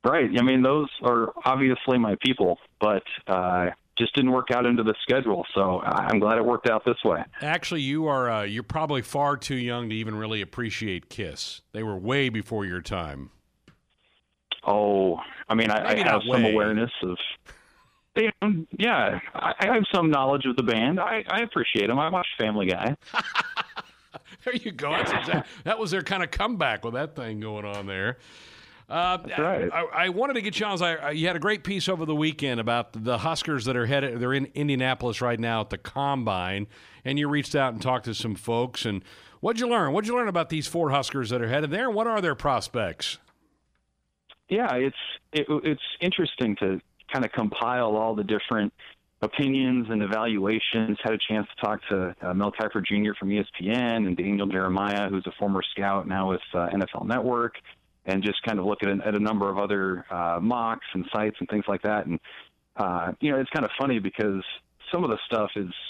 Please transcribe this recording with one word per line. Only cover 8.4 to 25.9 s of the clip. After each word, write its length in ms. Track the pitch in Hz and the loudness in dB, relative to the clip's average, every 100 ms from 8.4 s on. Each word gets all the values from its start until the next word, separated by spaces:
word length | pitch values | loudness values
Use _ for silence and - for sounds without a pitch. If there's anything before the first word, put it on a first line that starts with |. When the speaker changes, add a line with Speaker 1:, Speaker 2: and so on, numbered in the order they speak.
Speaker 2:
you're 220 | 104 107 | -2 -4
probably 360 | - 160 156 139 | -4 -4 0 -2
far 380 | 117 143 143 143 | -2 0 2 0
too 160 | - | -2
young 340 | 131 120 120 117 | -4 -2 -4 -4
to 60 | |
even 200 | 110 110 | -4 -4
really 280 | 107 107 110 | -4 -4 -4
appreciate 680 | 95 - 117 - 107 90 - | -4 -4 -6 -4 -4 -4 -8
Kiss. 540 | - 92 73 - - _ | -10 -8 -8 -10 -12 _
They 100 | 107 | -8
were 140 | 110 98 | -6 -4
way 320 | 98 139 131 | -2 0 0
before 380 | 110 98 110 101 | -2 -4 -4 -4
your 160 | 87 | -6
time. 480 | 82 98 80 69 67 _ _ _ _ _ _ _ _ _ _ _ _ - | -4 -6 -4 -8 -14 _ _ _ _ _ _ _ _ _ _ _ _ -8
Speaker 1:
Oh, 580 | - 101 104 98 95 85 - - - | 0 2 4 4 2 0 -6 -14 -2
I 60 | |
mean, 160 | 113 113 | 2 4
I, 80 | 107 | 2
I 100 | 104 | 2
Speaker 2:
Maybe 80 | 107 | 2
Speaker 1:
have 200 | - 107 | 4 2
Speaker 2:
not 120 | 110 | 2
Speaker 1:
some 80 | 127 | 4
Speaker 2:
way. 100 | 113 | 4
Speaker 1:
awareness 380 | 107 104 107 120 - | 4 2 2 0 -4
of, 140 | 92 90 - - - - _ _ _ _ _ | -6 -4 -6 -10 -16 -20 _ _ _ _ _
they, 160 | - 220 - | 0 0 0
um, 260 | 214 180 160 - | 0 0 -2 -2
yeah, 420 | 214 185 104 92 - | 2 4 2 0 -6
I, 200 | - - - | -4 -4 0
I 140 | 196 | 2
have 120 | 247 196 | 4 4
some 200 | 190 165 | 4 4
knowledge 340 | 143 135 139 | 4 4 2
of 120 | 135 123 | 2 2
the 80 | |
band. 360 | 120 113 120 185 | 2 4 2 2
I, 240 | 208 220 - | 0 -2 -2
I 140 | 196 | -2
appreciate 440 | 233 - 120 - 101 | -2 -2 0 2 2
'em. 100 | 135 | 2
I 120 | 156 | 2
watch 160 | 180 180 - | 0 -2 -2
Family 280 | 110 107 92 | 0 2 0
Guy. 280 | 92 101 143 - | 0 0 -2 -4
<laughs> 100 | - - - - - - - - _ _ - - 196 | -4 -2 -2 -2 -4 -8 -10 -14 _ _ -20 -20 -10
Speaker 2:
There 100 | - | -6
you 180 | 247 233 | -4 -6
go. 180 | 139 143 | -6 -4
That's 220 | 160 - | -2 0
exact-, 360 | - - 156 - - | -2 0 -2 -2 -10
that 140 | - 220 | -4 -2
was 120 | 214 | 0